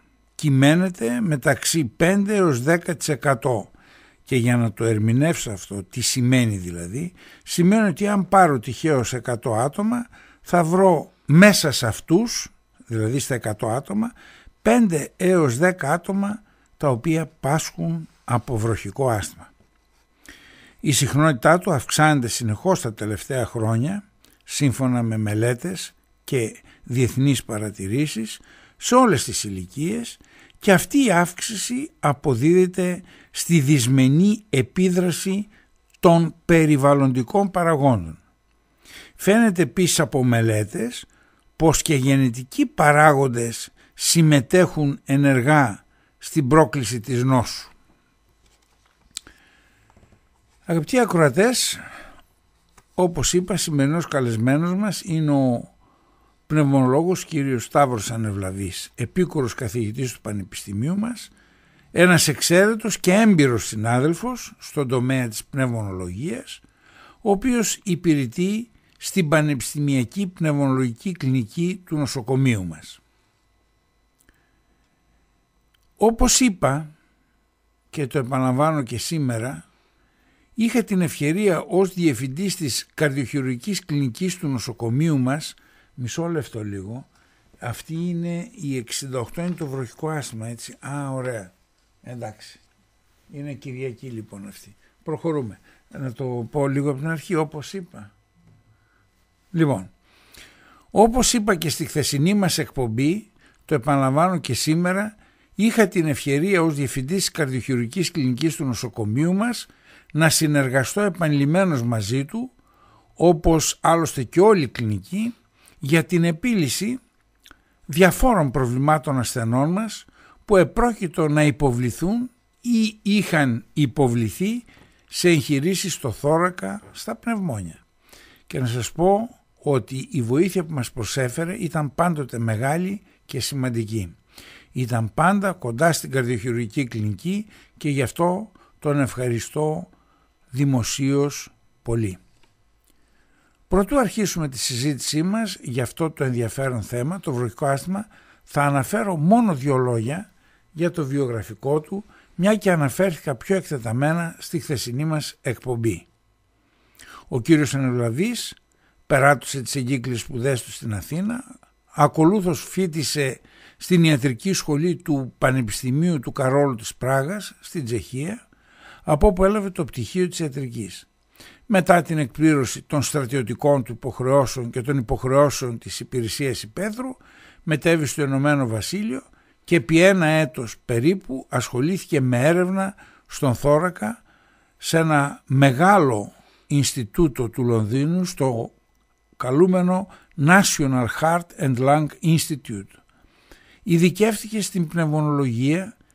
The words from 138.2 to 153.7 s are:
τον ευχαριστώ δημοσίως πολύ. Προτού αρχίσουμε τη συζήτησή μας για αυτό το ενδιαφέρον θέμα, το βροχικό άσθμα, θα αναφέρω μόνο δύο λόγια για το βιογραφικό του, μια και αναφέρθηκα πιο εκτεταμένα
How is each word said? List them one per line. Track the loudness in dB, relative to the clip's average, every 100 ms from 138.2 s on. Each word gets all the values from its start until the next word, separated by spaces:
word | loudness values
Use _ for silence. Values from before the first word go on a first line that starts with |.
| -2 -2 -8 _ _ _
τον | -2 0
ευχαριστώ | -2 -2 -4 -4 -4 -4 -2 -4 -10 _ _ _ _ _ _
δημοσίως | -2 0 0 -2 -4 0 0 0 -4 -14 _ _ _
πολύ. | -6 -4 -4 -8 _ _ _ _ _ _ _ _ _ _ _ _ _ _ 0
Προτού | 0 2 2
αρχίσουμε | 2 0 -4 -2 -6
τη | -4
συζήτησή | -6 -2 -2 -4 -4 -2
μας | -2 -2 -4 -8
για | -8 -4
αυτό | -4 -4 -4
το | -2
ενδιαφέρον | -2 -2 -4 -4 -4 -4
θέμα, | -6 -6 -4 -6
το | -6
βροχικό | -6 -6 -4 -2
άσθμα, | -2 -4 -8 -8 -16 _ _
θα | _ -2
αναφέρω | 0 0 -2 -2 -2 0
μόνο | 4 4 4
δύο | 0 0 0
λόγια | 0 -2 -2 -6 -12 _ _ _ _
για | -4 -4
το | -2 -4
βιογραφικό | -2 -2 -4 -8 -8 -2 -2
του, | -2 -10 -12 _ _
μια | 0 2 2
και | 2
αναφέρθηκα | 2 2 0 -2 -2 -6
πιο | -6 -2 -2
εκτεταμένα | -2